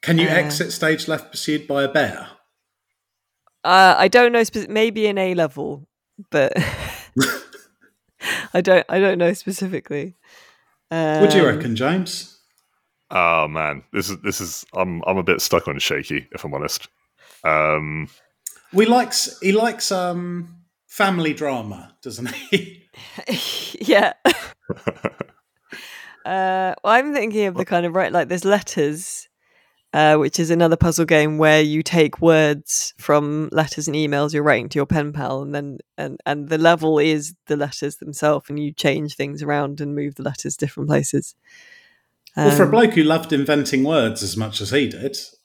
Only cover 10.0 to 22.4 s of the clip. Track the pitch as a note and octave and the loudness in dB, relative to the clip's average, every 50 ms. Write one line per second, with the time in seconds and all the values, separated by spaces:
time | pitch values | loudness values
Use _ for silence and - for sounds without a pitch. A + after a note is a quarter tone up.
10 | C#3+ F#3+ F3+ _ _ _ - - _ _ _ _ _ _ _ _ _ _ E3 E3 | -8 -10 -14 _ _ _ -20 -20 _ _ _ _ _ _ _ _ _ _ -4 -2
11 | E3 D#3 D3+ D#3 D#3 D#3 D3+ G3 E3 C3 - D3+ - A#2+ A2+ G#2+ B2+ C#3 E3+ F#3+ | -2 0 4 4 4 6 6 6 4 4 2 0 -4 -4 -4 -2 0 0 0 -2
12 | F3+ E3 - - - - _ _ _ _ _ _ _ _ _ _ _ _ _ _ | -2 -4 -8 -12 -12 -16 _ _ _ _ _ _ _ _ _ _ _ _ _ _
13 | _ _ - F2+ F2 E2+ E2+ E2 D#2 D2+ D2+ D#2+ D#2 D2+ D2 C#2+ - _ - G#2 | _ _ -2 0 2 2 2 2 0 -2 -2 -4 -4 -4 -6 -8 -12 _ -8 -6
14 | F2+ F#2+ G2 F2 - G#2 F#2 - F#2+ F2 - - - _ - F#2 F#2 F#2 F2 E2+ | -6 -6 -8 -8 -8 -6 -6 -6 -8 -10 -12 -14 -16 _ -4 -4 -4 -2 -4 -6
15 | E2 - F#2+ F#2+ F2 F2 F2 - - - - E2+ - - C#2+ C#2 - - - D2 | -4 -2 -2 0 2 0 0 0 0 0 0 0 0 -2 -6 -6 -4 -4 -4 -4
16 | C#2+ - D#2 C#2+ - _ - - - D#2+ C#2+ C#2 D2 D2+ - - - - _ _ | -4 -6 -8 -8 -8 _ -18 -14 -12 -8 -8 -6 -6 -6 -8 -8 -12 -16 _ _
17 | _ _ _ _ _ _ - _ - D#2 D#2 D#2 D#2 D#2 D#2 D#2 D2+ D2+ D2+ D#2 | _ _ _ _ _ _ -20 _ -2 0 2 2 2 2 0 -2 -2 -6 -8 -8
18 | D2+ C#2 _ _ _ _ _ _ _ - - - _ _ - F#3 A3 A3+ A#3+ B3 | -10 -10 _ _ _ _ _ _ _ -20 -20 -20 _ _ 2 2 4 4 4 2
19 | A#3+ A#3+ - - - - - - - F#3+ G3 G#3+ A3+ A#3 A3 A3+ - - G3+ F#3 | 2 0 -4 -6 -6 -6 -8 -4 -2 0 0 2 0 0 -4 -4 -6 -4 -4 -4
20 | F3+ F3+ F3 F3 F3 F3 F3 F3 E3+ - - - _ _ _ _ _ _ - - | -4 -4 -6 -6 -8 -8 -10 -10 -12 -14 -18 -20 _ _ _ _ _ _ -4 -2
21 | G#3 G3 F#3 F3 E3 D#3 D3 D3+ D3+ C#3+ C3 B2 A2 G#2 G2+ - - - _ _ | 0 0 0 0 -2 -2 -4 -4 -4 -6 -4 -6 -8 -10 -12 -14 -18 -20 _ _
22 | - C3 G#2+ G2+ B2 B2 - - | -16 -14 -12 -10 -12 -12 -12 -12